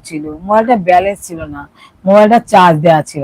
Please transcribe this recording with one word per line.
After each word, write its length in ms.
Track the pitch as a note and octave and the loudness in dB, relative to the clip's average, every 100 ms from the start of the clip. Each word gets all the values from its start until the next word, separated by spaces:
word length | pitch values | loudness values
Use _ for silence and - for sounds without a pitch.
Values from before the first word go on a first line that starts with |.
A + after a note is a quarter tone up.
ছিল, 200 | - D#3 D3+ D#3 | -10 -12 -12 -12
মোবাইলটা 320 | F#3 A3 A3+ A#3 | -4 -2 0 -2
ব্যালেন্স 440 | F3 F3+ G3 G3+ - | 2 0 0 -6 -12
ছিল 120 | E3 D#3 | -14 -14
না, 240 | C#3+ C#3+ _ _ _ F#3+ | -16 -18 _ _ _ 0
মোবাইলটা 340 | G3+ G#3 A#3 | 4 4 2
চার্জ 400 | - G3 F3+ D#3 | 2 2 4 2
দেওয়া 220 | E3+ D#3 | 2 0
ছিল 220 | - D3+ | -2 -8